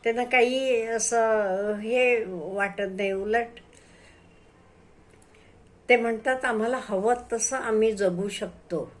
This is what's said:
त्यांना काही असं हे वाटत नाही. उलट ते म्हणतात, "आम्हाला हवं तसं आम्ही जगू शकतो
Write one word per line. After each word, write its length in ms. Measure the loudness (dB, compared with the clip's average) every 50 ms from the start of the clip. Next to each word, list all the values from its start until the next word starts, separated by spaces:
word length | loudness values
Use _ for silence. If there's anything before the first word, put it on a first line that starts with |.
| 0
त्यांना 200 | 0 0 0 -2
काही 580 | 2 4 4 4 4 2 0 0 0 0 0
असं 880 | 0 -2 -2 -2 -2 0 2 2 2 4 2 2 2 0 0 -2 -2 -2 -4
हे 500 | -4 -4 -2 0 2 4 4 2 2 0 -4
वाटत 540 | -8 -8 -8 -6 -4 -2 -4 -4 -2 -4 -6 -6
नाही. 220 | -4 -4 -2 -2
उलट 340 | -2 -2 -2 0 0 0 -2 -2 -10 -20 -20 -20 -20 -20 -20 -20 -20 -20 -20 -20 -20 -20 -20 -20 -20 -20 -20 -20 _ -20 -20 -20 -20 -20 -20 -20 -20 -20 -20 -20 -20 -20 -20 _ -20 -20 -20 -20 -20 -20 -20 -20 -20 -20 _ 4
ते 80 | 4
म्हणतात, 480 | 4 4 0 -2 -2 -2 -2 -2 0 0
"आम्हाला 340 | -2 0 0 0 0 -2 -4
हवं 320 | -4 -4 -4 0 2 2 0 0 -2 -6
तसं 240 | -4 -4 -2 -2 -2
आम्ही 360 | -4 -2 0 2 2 2 2
जगू 360 | 2 2 0 0 0 0 -4 -6
शकतो 640 | -4 -6 -8 -8 -10 -16 -10 -6 -6 -6 -6 -8 -14 -20